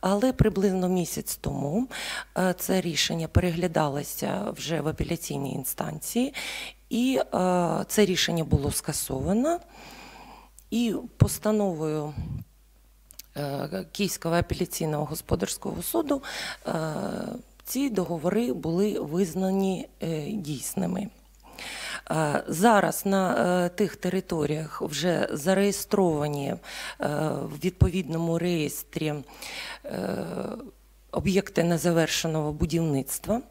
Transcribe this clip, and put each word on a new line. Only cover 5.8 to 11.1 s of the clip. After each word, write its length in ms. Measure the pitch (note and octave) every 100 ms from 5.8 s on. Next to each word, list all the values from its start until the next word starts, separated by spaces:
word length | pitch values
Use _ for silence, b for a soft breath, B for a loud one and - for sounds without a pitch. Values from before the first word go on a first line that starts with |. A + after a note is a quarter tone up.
| D#3 D#3 - A#3 C4 B B B B B -
і, 300 | A3+ B3+ C4 -
е, 520 | - F#3 F3+ F3 D#3+ G3+
це 180 | - G3+
рішення 380 | F3+ - E3
було 280 | D#3 D3 C#3
скасовано. 880 | - - D3+ - C3+ C#3+ G#3 C#4+ E4+ - B B B B B B B B - -
І 240 | A3+ A#3+ F#3+ B3